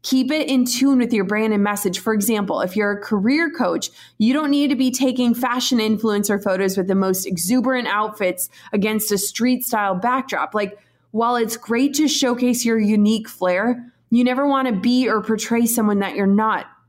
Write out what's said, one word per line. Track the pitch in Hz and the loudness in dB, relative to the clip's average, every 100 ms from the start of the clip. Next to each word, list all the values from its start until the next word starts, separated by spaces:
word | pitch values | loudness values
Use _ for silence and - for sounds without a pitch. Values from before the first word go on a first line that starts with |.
Keep | - 262 254 | 0 0 0
it | 311 302 | -2 0
in | 262 | 0
tune | 247 - 269 262 | 0 2 2 4
with | 233 | 2
your | 220 | 0
brand | 190 208 220 | 0 0 0
and | 208 | 2
message. | 202 202 190 180 | 0 0 -4 -2
For | 226 | -2
example, | 220 202 214 202 139 | 0 0 0 0 -2
if | 180 | -2
you're | 196 208 | 0 -2
a | 202 | -2
career | - 208 208 294 330 | -2 0 2 2 0
coach, | - 190 175 - - - _ | -2 -2 -2 -6 -14 -20 _
you | 220 | 2
don't | 277 302 | 2 2
need | 285 285 | 2 2
to | |
be | 247 254 | 2 0
taking | 254 262 254 247 | 0 -2 2 0
fashion | 233 254 247 - 240 | 0 -2 -2 0 0
influencer | 214 220 226 202 202 196 | 2 0 2 0 0 0
photos | 202 190 190 190 | 0 0 0 0
with | 185 | 0
the | |
most | 190 190 185 | 0 0 -2
exuberant | - 170 180 254 247 254 226 | -4 -4 0 2 2 -2 -2
outfits | 202 214 - 185 180 - - - | -2 -4 -2 -4 -4 -10 -12 -6
against | 208 214 214 214 | -2 0 -2 -2
a | 202 | -2
street | - - 247 254 | -4 -2 0 0
style | - 226 202 | -2 -2 0
backdrop. | 185 240 262 254 165 151 | -2 -2 -2 -4 -6 -4
Like, | - 208 - _ _ _ | -4 -4 -8 _ _ _
while | 214 233 240 | -2 0 0
it's | 220 - | -2 -4
great | - 233 277 | -4 0 0
to | 285 302 | 2 0
showcase | - 254 240 247 247 | 2 0 0 0 0
your | 226 226 | 0 0
unique | 208 214 208 220 220 | 2 4 2 0 -4
flair, | - 180 180 226 247 - _ _ | -4 0 0 0 -4 -8 _ _
you | 240 | 2
never | 247 254 285 | 2 2 2
want | 269 262 | 2 0
to | |
be | 190 220 247 233 | 0 0 2 2
or | 220 | 0
portray | 214 220 - 233 | 0 -4 0 0
someone | 233 233 208 202 | 2 2 2 0
that | 196 | -2
you're | 190 196 | 0 2
not. | 202 220 180 - _ | 2 2 -2 -6 _